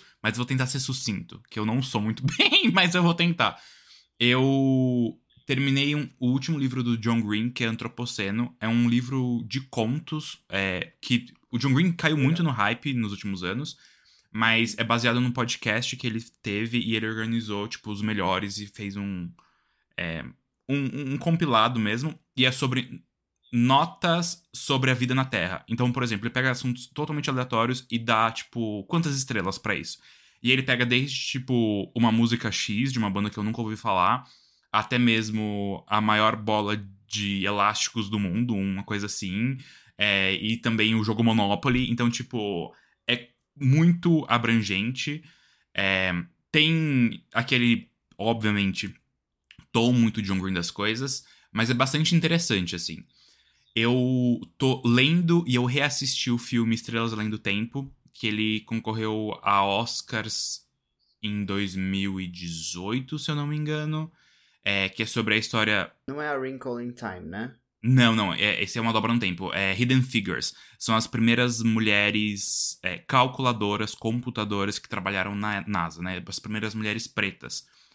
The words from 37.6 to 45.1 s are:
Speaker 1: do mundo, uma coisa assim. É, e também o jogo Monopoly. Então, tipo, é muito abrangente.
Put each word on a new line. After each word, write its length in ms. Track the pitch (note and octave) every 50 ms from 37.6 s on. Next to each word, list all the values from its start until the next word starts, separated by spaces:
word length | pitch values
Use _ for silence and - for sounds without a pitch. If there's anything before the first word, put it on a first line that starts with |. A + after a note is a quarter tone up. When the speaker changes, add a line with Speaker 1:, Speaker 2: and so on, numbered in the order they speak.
| G2 G#2 G#2+ - - - - A#2 G#2 G2
Speaker 1:
do 80 | A2
mundo, 380 | G#2 G2+ F2+ F2 A2 B2 A#2+ A2
uma 280 | G2 G2 G2 F#2+ F#2+ G2+
coisa 220 | - G#2+ G2+ G2+
assim. 500 | G2+ - - G#2+ F#2 F#2 G#2 A#2 C3 C3+ C3 - - - - - - _
É, 380 | - G#2 G#2 G2+ G2 F#2+ F#2+ F#2+
e 240 | D#2 F#2+ A2 A2+
também 380 | A#2 - A#2+ A2+ G#2+ G#2+ A2 A2+
o 80 | A2+ G#2+
jogo 200 | A2+ A2 A2 A#2
Monopoly. 680 | A#2 A2+ A2+ G2+ G2+ G#2 - - C3 B2 B2+ B2+ -
Então, 180 | A#2 A#2+ A#2+ A#2+
tipo, 680 | A#2 - B2 - - A2+ G#2 G2+ F#2+ E2 - - - _ _ _ _ _ -
é 220 | - B2 B2 - - _ _ _ _ _
muito 720 | C#3 C#3+ C3 C3+ D#3 E3 F3 F3 E3+ F3 F3 E3 D#3 C3+
abrangente. 960 | - A#2 A#2+ A#2 A#2 A#2 A2+ G#2 F#2+ G2 F#2+ G#2 A#2+ C3 C3 - D3